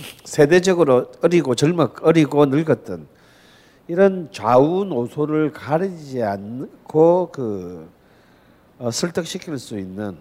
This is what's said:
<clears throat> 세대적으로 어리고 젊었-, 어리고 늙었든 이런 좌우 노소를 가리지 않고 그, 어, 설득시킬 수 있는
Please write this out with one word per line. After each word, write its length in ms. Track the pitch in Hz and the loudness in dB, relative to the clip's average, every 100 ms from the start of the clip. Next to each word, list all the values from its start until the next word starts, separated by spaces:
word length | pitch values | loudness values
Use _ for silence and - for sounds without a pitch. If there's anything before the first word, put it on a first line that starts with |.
| 147 | -18
<clears throat> 160 | - | -20
세대적으로 880 | - - 147 180 180 180 151 123 - - | -4 2 4 4 4 2 4 4 2 -2
어리고 320 | 170 175 131 120 | 2 2 2 2
젊었-, 480 | 147 175 139 - | 0 2 -2 0
어리고 420 | 160 165 139 143 147 | 2 4 4 2 2
늙었든 640 | 135 156 123 - 87 73 _ _ _ _ _ _ _ - | 2 0 -2 -4 -14 -14 _ _ _ _ _ _ _ -6
이런 400 | 170 196 190 151 | 0 2 0 -8
좌우 540 | - 107 123 151 185 | -6 2 4 4 0
노소를 680 | 202 131 120 - 151 156 151 | -2 -4 -6 -4 -4 -2 -2
가리지 720 | 147 117 156 190 170 143 127 | -6 -4 -4 -4 -8 -10 -6
않고 1080 | 107 101 101 123 160 - - 151 165 175 170 | -4 -4 -8 -12 -14 -18 -4 2 4 4 -2
그, 560 | - 117 101 87 87 82 _ _ _ _ _ _ _ _ - | -6 -6 -6 -10 -14 -18 _ _ _ _ _ _ _ _ -10
어, 100 | 120 | -8
설득시킬 680 | 117 175 175 165 180 - 139 | -4 -6 -6 -8 -10 -10 -12
수 180 | - 107 | -10 -12
있는 400 | 95 95 104 82 | -10 -10 -10 -12